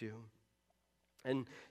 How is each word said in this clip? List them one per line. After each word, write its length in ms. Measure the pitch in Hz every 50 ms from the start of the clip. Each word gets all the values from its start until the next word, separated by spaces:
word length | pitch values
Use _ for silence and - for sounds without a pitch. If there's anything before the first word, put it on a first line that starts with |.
to." 140 | 113 107 107 113 117 107 - _ _ _ _ _ _ _ _ _ _ _ _ _ _ _ _ - -
And 220 | 127 131 135 120 - - - - -